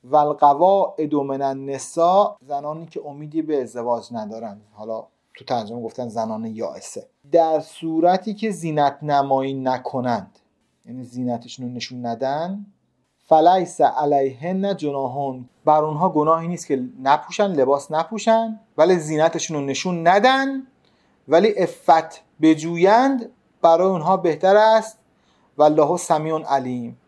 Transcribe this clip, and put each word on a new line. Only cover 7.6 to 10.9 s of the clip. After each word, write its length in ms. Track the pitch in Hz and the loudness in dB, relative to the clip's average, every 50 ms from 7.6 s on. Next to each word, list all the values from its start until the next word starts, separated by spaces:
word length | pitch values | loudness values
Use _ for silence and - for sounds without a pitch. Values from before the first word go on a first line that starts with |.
صورتی 760 | 147 - - - 165 160 160 160 165 175 185 190 190 214 202 | -4 -6 -16 -10 -8 -4 -2 2 2 4 2 2 -2 -6 -8
که 160 | 208 220 220 | -6 -6 -6
زینت 480 | 196 160 165 165 151 151 143 139 - - | -6 -4 -6 -4 0 2 2 0 0 -2
نمایی 520 | 151 151 143 143 139 139 135 135 131 135 135 | -4 0 0 0 2 2 0 0 0 -2 -6
نکنند»، 840 | 135 131 131 131 123 123 - - 131 123 123 117 104 92 - _ _ _ _ _ _ _ _ _ _ _ | -4 -2 -2 -2 -2 -4 -6 -6 -4 -2 -2 -2 -4 -4 -12 _ _ _ _ _ _ _ _ _ _ _
یعنی 180 | 117 | -18